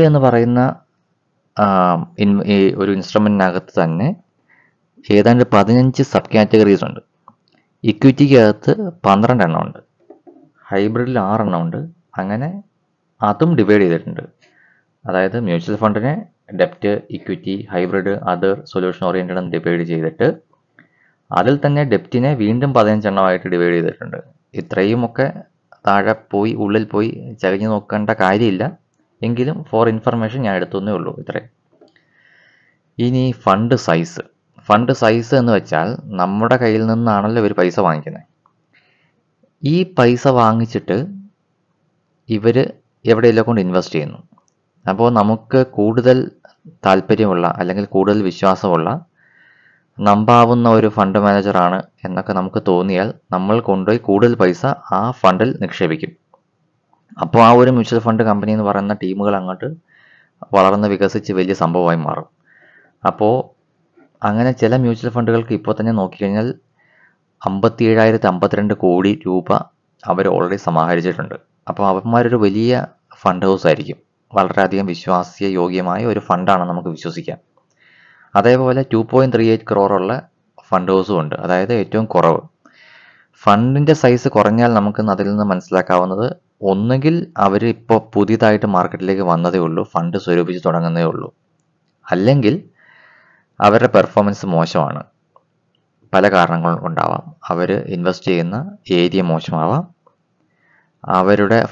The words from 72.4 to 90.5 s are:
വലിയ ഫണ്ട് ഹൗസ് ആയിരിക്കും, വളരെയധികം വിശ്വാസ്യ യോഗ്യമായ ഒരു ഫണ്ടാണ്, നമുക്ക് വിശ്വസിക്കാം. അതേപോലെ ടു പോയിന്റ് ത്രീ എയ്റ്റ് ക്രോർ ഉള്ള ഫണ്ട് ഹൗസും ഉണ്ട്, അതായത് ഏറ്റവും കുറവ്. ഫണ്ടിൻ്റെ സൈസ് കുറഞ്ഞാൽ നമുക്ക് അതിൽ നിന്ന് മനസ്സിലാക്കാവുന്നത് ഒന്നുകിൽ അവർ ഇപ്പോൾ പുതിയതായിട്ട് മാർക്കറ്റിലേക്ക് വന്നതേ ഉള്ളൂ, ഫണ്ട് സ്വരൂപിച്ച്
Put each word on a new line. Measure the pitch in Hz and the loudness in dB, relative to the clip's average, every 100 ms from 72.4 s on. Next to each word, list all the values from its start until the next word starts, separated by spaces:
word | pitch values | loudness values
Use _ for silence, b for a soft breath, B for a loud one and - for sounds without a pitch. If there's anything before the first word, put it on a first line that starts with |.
| 101 | 2
വലിയ | 104 117 123 - _ _ - | 0 0 -2 -4 _ _ -6
ഫണ്ട് | 101 92 95 | -4 0 0
ഹൗസ് | 95 87 | 0 0
ആയിരിക്കും, | 76 147 - _ _ _ | -4 -12 -16 _ _ _
വളരെയധികം | 104 92 - 92 95 98 | -2 0 0 0 0 -4
വിശ്വാസ്യ | 85 - 90 87 - 98 92 | -8 -4 -4 -4 -6 -4 -2
യോഗ്യമായ | 87 92 90 92 117 | -2 -2 -4 -4 -4
ഒരു | 104 - | -4 -2
ഫണ്ടാണ്, | 90 92 95 90 | -2 0 0 0
നമുക്ക് | 87 87 78 | -6 -8 -10
വിശ്വസിക്കാം. | 85 82 - - _ _ _ b b b b b b 101 | -10 -10 -12 -14 _ _ _ b b b b b b 2
അതേപോലെ | 110 127 131 127 131 | 4 4 2 -2 0
ടു | 113 110 | -2 2
പോയിന്റ് | 127 131 117 | 2 2 2
ത്രീ | 113 | 2
എയ്റ്റ് | 113 - | 0 0
ക്രോർ | 101 98 101 | 0 2 0
ഉള്ള | 92 131 - _ _ - _ | -2 -6 -10 _ _ -20 _
ഫണ്ട് | 95 90 | -2 0
ഹൗസും | 95 92 92 | 0 0 -2
ഉണ്ട്, | 76 - | -2 -6
അതായത് | 87 90 95 120 | -2 -2 0 -2
ഏറ്റവും | - 110 110 | -2 -4 0
കുറവ്. | 90 82 80 - _ _ b b b b b b _ | 2 2 0 -4 _ _ b b b b b b _
ഫണ്ടിൻ്റെ | - 101 123 135 147 151 | 2 2 2 2 2 4
സൈസ് | 127 123 139 107 | 4 2 2 2
കുറഞ്ഞാൽ | 104 113 120 | 2 4 2
നമുക്ക് | 110 101 104 107 | 2 0 -2 -2
അതിൽ | 98 98 | -2 -2
നിന്ന് | 104 104 | -2 -2
മനസ്സിലാക്കാവുന്നത് | 92 - 92 90 92 92 95 123 - _ _ 101 | -2 0 -2 2 0 0 -2 -4 -6 _ _ -2
ഒന്നുകിൽ | 95 110 131 151 170 170 - | 0 0 0 0 0 -4 0
അവർ | 98 101 117 113 | 2 2 0 -4
ഇപ്പോൾ | - 113 - | 0 0 0
പുതിയതായിട്ട് | 101 101 110 110 107 107 92 | -2 0 2 2 2 0 0
മാർക്കറ്റിലേക്ക് | 85 85 92 98 90 | -2 -4 -4 -2 0
വന്നതേ | 85 87 92 82 | 0 0 0 -2
ഉള്ളൂ, | 82 98 | -4 -4
ഫണ്ട് | 85 85 95 92 | -4 -4 -6 0
സ്വരൂപിച്ച് | 87 87 | 0 0